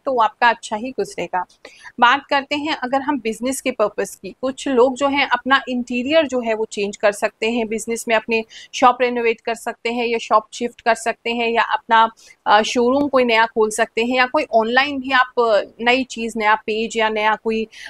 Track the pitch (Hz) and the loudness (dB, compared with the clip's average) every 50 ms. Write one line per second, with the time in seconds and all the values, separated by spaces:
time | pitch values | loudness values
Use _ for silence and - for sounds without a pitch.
0 | - 285 269 196 - - - _ 240 240 226 - - - 220 208 226 262 254 - | -4 -4 0 0 0 0 0 _ 2 2 2 0 -6 -8 -8 -8 -8 -8 -6 -6
1 | 196 196 - - 175 170 - 180 180 - _ _ _ - - - - - - - | -6 -6 -6 -8 -8 -4 -4 -6 -6 -6 _ _ _ -20 -20 -20 -20 -18 -2 2
2 | 240 240 262 277 269 - 294 277 269 - 294 294 285 320 285 - - 247 269 269 | 4 4 4 2 0 -2 -2 -2 -2 -2 -6 -6 -4 -4 -4 -4 -4 -4 -4 -2
3 | 269 269 294 262 - 226 220 - 233 262 269 - - 240 247 - 208 208 - - | -2 -2 -4 -4 -4 -6 -6 -4 -4 -6 -6 -4 -4 -6 -2 0 -2 -2 0 -4
4 | 196 - - - - 185 - _ - 262 269 - - 294 269 240 247 269 254 247 | -8 -8 -10 -14 -16 -16 -12 _ -6 -6 -6 -4 -4 0 4 4 4 4 4 0
5 | 285 277 269 285 269 269 247 247 - 254 269 277 - 254 254 247 240 - 247 240 | -2 0 0 0 0 0 -2 -2 0 0 0 0 0 -2 -6 -6 -4 -4 -4 -4
6 | 247 269 311 330 311 262 262 247 233 226 220 214 220 - - 214 202 202 202 - | -2 2 2 2 2 2 -2 -4 -2 -2 -2 -2 -4 -6 -4 -6 -6 -6 -4 0
7 | - 208 208 - - 208 - _ 220 226 233 240 220 208 226 220 - 226 233 220 | 0 0 0 0 -4 -4 -4 _ -4 -2 -2 -2 -2 -4 -4 -6 -4 -6 -6 -6
8 | - 233 226 220 220 - 226 226 220 - - - - - - - 262 247 247 247 | -2 0 0 0 0 0 -2 -2 -2 -6 -14 -20 -20 -14 -2 2 4 4 4 4
9 | 254 247 247 240 233 226 226 - _ - 233 226 - 233 214 - _ 233 240 240 | 0 0 0 0 0 0 -2 -2 _ -6 -6 -6 -6 -10 -10 -6 _ -4 -4 -2
10 | 233 240 233 226 - - 233 214 - - - - 240 233 - - _ 240 226 - | -2 -2 -2 -4 -2 2 2 2 2 0 -8 -8 -8 -8 -8 -4 _ 0 0 0
11 | - 233 220 - _ 233 233 240 233 226 233 233 202 - 214 214 - - 226 220 | 0 -4 -6 -4 _ -6 -4 -2 -2 0 2 2 2 2 0 -4 0 2 4 4
12 | 226 226 - _ - - - _ _ - 202 214 220 - - 254 240 240 262 285 | 4 4 0 _ -20 -20 -20 _ _ 4 4 4 4 2 0 0 2 2 2 2
13 | 285 285 - 262 254 240 226 220 226 226 - 226 214 214 214 - 226 - _ 226 | 0 2 2 2 2 4 4 2 2 2 2 0 0 0 0 -2 -4 -2 _ -4
14 | 233 240 254 254 254 247 - 302 269 - - 226 220 220 240 262 269 294 285 269 | -2 0 2 0 0 2 0 -2 -2 2 0 0 0 2 2 2 2 2 -2 -6
15 | 254 262 269 254 247 - - 247 233 226 214 196 - - - - 226 240 247 262 | -4 0 2 2 2 2 0 0 2 4 2 2 0 -2 -8 -4 0 2 2 2
16 | 254 - - 226 226 226 - 226 214 208 214 - - - 214 214 226 220 220 226 | 0 -4 -6 -8 -8 -6 -4 0 2 2 2 2 0 -4 -4 -2 -4 -4 -2 0
17 | 220 214 214 214 214 220 214 208 - 226 226 220 220 214 - - - | 0 0 0 0 0 0 0 0 -2 -4 -2 -2 -4 -6 -10 -18 -20